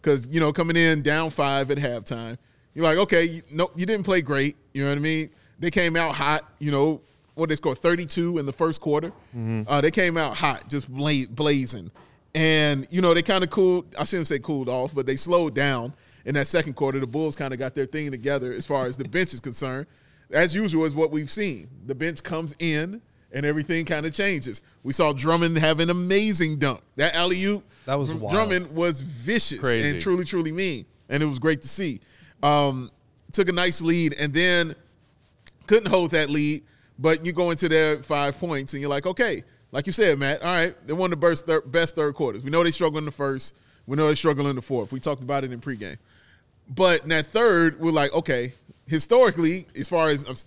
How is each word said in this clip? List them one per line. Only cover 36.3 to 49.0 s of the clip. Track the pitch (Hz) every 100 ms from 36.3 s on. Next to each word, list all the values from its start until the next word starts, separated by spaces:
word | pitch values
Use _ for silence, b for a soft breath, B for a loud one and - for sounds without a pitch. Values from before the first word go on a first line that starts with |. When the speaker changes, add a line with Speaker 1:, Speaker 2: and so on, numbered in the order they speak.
Speaker 1:
lead, | 151 147 151 b b b -
but | 147 160
you | 165
go | 165 175
into | 165 170
there | 160 156 147
five | 131 147 143 139
points | 175 143 139
and | 143
you're | 143
like, | 143 185
"Okay." | 185 233 127 - b b
Like | 139 165
you |
said, | 185 202 139
Matt, | 139 151
all | 170
right, | 180 170 - -
they're | 160
one | 185
of | 165
the | 170
best | 160 165
thir-, | 160
best | 135 165 165
third | - 147 143
quarters. | 135 101
We | 131
know | 165
they | 170
struggle | 156 165 151
in |
the | 151
first. | 139 139 135 - b b b -
We | 143
know | 151
they | 151
struggle | 165 143 143
in | 131
the |
fourth. | - 127 101
We | 131
talked | 156 135
about | 127 139
it | 131
in | 120
pregame. | 139 117 98 69 b b b b b _ _
But | 135 185 170
in | 156
that | 160 147
third, | 214 233 175 165 147
we're | 165
like, | 156 143
"Okay." | 165 165 127 123 - - - -
Historically, | 156